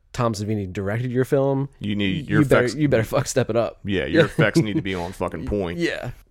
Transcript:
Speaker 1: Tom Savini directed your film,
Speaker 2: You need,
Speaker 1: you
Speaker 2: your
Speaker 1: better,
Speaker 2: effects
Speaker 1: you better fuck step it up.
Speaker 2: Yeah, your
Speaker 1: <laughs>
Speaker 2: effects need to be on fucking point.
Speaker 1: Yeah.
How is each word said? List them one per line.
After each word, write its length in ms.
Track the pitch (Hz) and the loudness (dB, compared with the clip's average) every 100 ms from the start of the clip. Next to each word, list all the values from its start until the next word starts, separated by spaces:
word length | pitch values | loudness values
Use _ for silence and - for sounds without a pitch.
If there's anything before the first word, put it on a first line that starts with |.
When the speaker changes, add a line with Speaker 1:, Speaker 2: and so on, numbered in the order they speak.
| _ | _
Speaker 1:
Tom 200 | - 120 | -2 -2
Savini 400 | 101 104 110 95 | 0 -2 -2 -4
directed 400 | 90 98 110 127 | -4 -4 -4 -2
your 120 | 120 | 0
film, 440 | 127 143 135 139 135 - | 2 2 2 0 -4 -6
Speaker 2:
You 160 | 101 | -4
need, 340 | 104 98 123 - | 0 0 -2 0
Speaker 1:
you 100 | 104 | 2
Speaker 2:
your 60 | |
Speaker 1:
better, 200 | 139 - | 4 4
Speaker 2:
effects 100 | 123 135 | 2 0
Speaker 1:
you 80 | 147 | 2
better 160 | 127 | 2
fuck 240 | 110 - 127 | 2 -2 0
step 200 | - 123 | -2 0
it 60 | 113 | 0
up. 220 | 110 - | 0 -4
Speaker 2:
Yeah, 220 | 98 95 69 | -2 0 2
your 180 | 143 | 2
Speaker 1:
<laughs> 20 | 147 | 2
Speaker 2:
effects 320 | - 110 127 | 4 2 4
need 160 | 110 | 0
to 80 | 101 | -2
be 120 | 95 | -4
on 180 | 92 87 | -4 -6
fucking 340 | 95 90 85 - | -4 -6 -6 -4
point. 320 | 104 90 85 | -2 -2 -2
Speaker 1:
Yeah. 320 | 165 98 - - - | -4 -4 -8 -12 -8